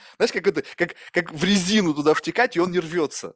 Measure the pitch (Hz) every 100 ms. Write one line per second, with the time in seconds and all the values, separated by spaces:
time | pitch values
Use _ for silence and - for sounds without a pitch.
0 | - - - 196 196 147 - - 175 -
1 | - 180 175 156 175 202 180 214 175 147
2 | 151 156 165 226 247 170 180 175 160 175
3 | 143 - 87